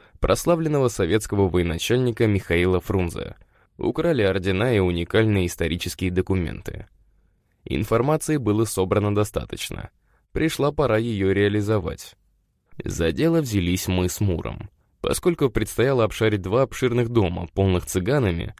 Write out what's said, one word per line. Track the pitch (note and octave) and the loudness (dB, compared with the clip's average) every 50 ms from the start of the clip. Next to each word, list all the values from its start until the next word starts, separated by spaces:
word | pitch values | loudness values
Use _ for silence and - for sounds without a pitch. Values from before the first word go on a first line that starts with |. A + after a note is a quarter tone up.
| - _ - - | -20 _ -8 -2
прославленного | - - G2 - - D#3+ F3 D#3+ D#3+ D3+ D3 C#3 C3 A#2+ | 0 0 0 2 2 2 2 2 2 0 2 2 2 2
советского | - - F#2+ D#2+ G2+ A2 - - G#2 G2+ G2 F2+ | 0 0 0 2 0 0 0 0 0 2 2 2
военачальника | E2 F2+ E2+ E2+ E2 E2+ - - A#2+ B2+ B2+ B2 A2 - A#2 | 2 2 0 0 -2 -2 -2 0 0 0 0 0 0 0 2
Михаила | G#2+ G2+ F#2+ - - E2+ E2+ F2+ F#2 F#2 F2 | 2 2 0 0 0 0 2 2 2 2 0
Фрунзе. | - - F#2 F#2+ F2+ E2+ - - - - - - _ _ _ _ _ _ _ | 0 0 -2 0 0 -2 -4 -8 -10 -12 -14 -18 _ _ _ _ _ _ _
Украли | - - - - D#3 D#3+ E3+ D#3 B2 | -6 -4 -4 -2 0 0 0 2 2
ордена | G2+ F#2+ F#2 G2 F2 G2 F#2+ F#2+ A2+ C3 A#2 | 2 2 2 0 0 0 0 2 2 2 2
и | G2+ | 2
уникальные | F#2 F2+ F2 E2+ E2+ - - A2 A2 A2 G#2 F#2+ F2+ | 2 2 0 -2 -2 0 2 4 4 4 4 2 2
исторические | F2 - - E2+ D#2+ E2 F2 - F#2 - - F#2+ F#2 | 0 -2 -2 -2 -2 -2 -4 -4 -6 -6 -4 -2 -2
документы. | F2 F#2 F2+ - F#2+ F#2 E2+ - - - - - - - - - _ _ _ _ _ _ _ _ _ _ _ _ _ _ - | 0 0 0 0 0 -2 -2 -4 -6 -10 -10 -12 -12 -12 -14 -18 _ _ _ _ _ _ _ _ _ _ _ _ _ _ -8
Информации | - - C#2+ G#2 - A2+ A2+ B2+ D3 D#3 D#3 - - D#3 | -4 -4 -2 0 0 0 2 2 2 0 0 0 -2 -2
было | C#3+ A2+ G#2 G#2 A2 A2+ | 0 0 0 2 2 0
собрано | G#2+ - F#2+ F#2 F#2 G#2 G#2 G#2 G#2 G2+ | 0 0 -2 0 0 2 2 2 2 2
достаточно. | G#2 G#2+ - - - - - - - - - - - - - _ _ _ _ _ _ _ _ | 0 0 -2 -4 -8 -8 -8 -10 -10 -10 -8 -10 -10 -12 -14 _ _ _ _ _ _ _ _
Пришла | - - D#3 D#3+ - - C#3 D3 | -4 -2 -2 -2 0 0 -2 0
пора | D3 D#3 C#3+ A#2 G#2+ A2 | 0 0 2 2 2 2
ее | A2+ A#2+ A2 F#2+ F#2+ F#2+ | 0 0 0 0 2 2
реализовать. | F#2+ G2+ G2+ G2+ G2+ G#2+ G2+ G#2 A2 G2+ D#2+ D2 - - - - - _ _ _ _ _ _ _ _ _ _ _ - - | 2 4 2 2 2 0 0 0 0 0 -2 -4 -8 -10 -12 -18 -20 _ _ _ _ _ _ _ _ _ _ _ -14 -10
За | - - - D#2+ E2 E2 | -8 -6 -2 0 0 0
дело | D2+ - D3 E3 E3 E3 | 0 2 2 2 2 2
взялись | D3 A#2+ G#2 G2 F2 E2+ F2+ F2+ - - | 0 0 0 0 2 2 0 0 0 0
мы | F#2 F2+ F2+ F2+ | 0 0 0 0
с | - - | -2 -2
Муром. | G#2+ G2 E2+ - - A1+ - - - - _ _ _ _ _ _ | -2 0 -2 -2 -4 -8 -10 -10 -14 -16 _ _ _ _ _ _
Поскольку | - - - - - F3+ E3+ - D3 B2 | -4 -4 -2 0 0 0 0 2 0 0
предстояло | - A2 G#2+ - - - A2+ C3+ C3+ B2 A2 | 0 -2 -4 -2 0 0 2 2 2 2 0
обшарить | G2+ - - A2 A2 G#2 G2 | 0 0 0 0 2 2 0
два | F2+ F#2 G#2 B2+ | 0 0 0 2
обширных | C3+ - - - C3 B2 A#2 B2 A#2+ A#2 | 2 0 0 -2 -2 0 2 0 0 2
дома, | A#2+ A2+ F#2+ E2+ F2 E2+ F2 - - | 2 2 2 2 0 -4 -8 -4 0
полных | G2 G2 F#2+ F#2 F2+ - | 2 2 4 2 2 0
цыганами, | - - F#2+ F2 G#2+ C#3+ D3 A#2+ F#2+ F2 E2 - - - | -2 -4 -2 0 0 2 2 2 2 0 -2 -4 -8 -12